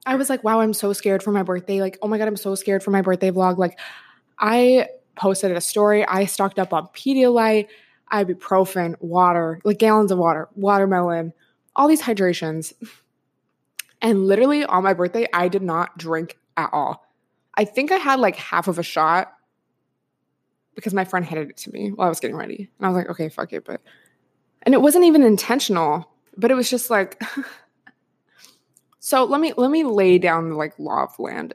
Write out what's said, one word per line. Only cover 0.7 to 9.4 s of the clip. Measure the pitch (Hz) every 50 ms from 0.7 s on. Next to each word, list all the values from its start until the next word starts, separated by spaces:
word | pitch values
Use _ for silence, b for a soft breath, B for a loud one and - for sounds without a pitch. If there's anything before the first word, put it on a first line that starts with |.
| 208
so | - - 202 196
scared | - - 208 196 190 190
for | 214
my | 202 202 185
birthday." | 185 180 180 180 - 196 196
Like, | 190 190 190 -
"Oh | 214
my | 214 220
God, | 214 214
I'm | 214 208
so | 196 - 196 196
scared | 190 - 208 196 190 190
for | 202
my | 196 196
birthday | 185 190 185 180 190 190
vlog." | 180 185 185 185 180
Like, | 185 180 175 - B B B B B B B B B B B _
I | - 208 214 233 240 247 247 254 254 - - - - _ _ _
posted | - - 190 190 190 202 190
a | 175 175
story. | - - - 208 208 208 208 208 -
I | - 185 190 202
stocked | 190 - - 196 190 - 202
up | 185 - 170
on | 160 175
Pedialyte, | - - - - 269 277 269 254 247 240 233 220 220 220 214 208 b b b b b b b b b
ibuprofen, | 220 208 196 180 175 - - - 190 190 185 185 - 185 170 170 170 -
water, | - 165 170 180 180 175 175 170